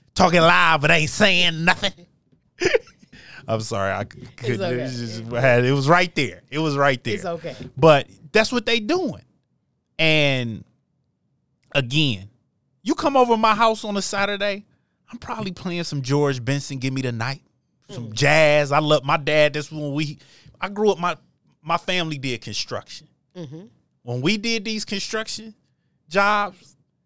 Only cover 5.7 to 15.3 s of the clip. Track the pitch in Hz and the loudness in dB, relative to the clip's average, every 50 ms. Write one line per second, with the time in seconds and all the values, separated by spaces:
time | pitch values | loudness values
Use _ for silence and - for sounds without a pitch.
5.7 | 139 139 131 143 170 175 180 170 - 156 139 104 87 90 _ - 135 151 160 156 | 0 0 2 4 4 4 2 0 -2 -2 -4 -4 -4 -12 _ -10 -6 -4 -2 -2
6.7 | 143 139 139 143 135 120 - 123 104 - - 170 170 165 165 160 120 - 127 - | 0 2 2 2 0 0 -2 -6 -6 -4 -4 -6 -8 -8 -10 -12 -14 -14 -16 -12
7.7 | - - 156 165 151 139 120 - - - - 147 - 214 220 - 247 240 220 - | -2 4 6 6 6 6 4 -4 -14 -20 -8 -2 0 2 2 2 0 -2 0 0
8.7 | 233 233 214 214 339 370 359 240 131 - - _ _ _ _ _ _ _ _ _ | -2 -2 0 -2 -2 -2 -2 -4 -6 -10 -16 _ _ _ _ _ _ _ _ _
9.7 | _ _ _ _ _ - 160 160 156 156 147 143 135 127 123 117 110 85 - _ | _ _ _ _ _ 2 2 4 4 4 4 2 2 0 -2 -4 -6 -8 -12 _
10.7 | _ _ _ _ _ _ _ _ _ _ _ _ _ _ _ _ _ _ _ _ | _ _ _ _ _ _ _ _ _ _ _ _ _ _ _ _ _ _ _ _
11.7 | - 143 135 117 139 156 156 139 107 90 98 104 _ _ _ _ _ _ _ _ | -4 -4 -2 -2 -2 -2 0 0 -2 -6 -10 -16 _ _ _ _ _ _ _ _
12.7 | _ _ - 208 339 - - 302 277 262 247 240 233 220 220 220 214 202 233 226 | _ _ -6 -6 -4 -2 -2 0 2 2 4 4 2 2 2 2 2 2 2 0
13.7 | 226 220 - 208 202 202 190 - - 196 202 202 208 196 202 208 196 208 - _ | 0 -2 -6 -6 -4 -4 -4 -4 -2 -2 -2 -2 -2 -4 -4 -4 -4 -6 -10 _
14.7 | _ _ _ _ _ _ _ - - 240 - - | _ _ _ _ _ _ _ -20 -20 -16 -12 -12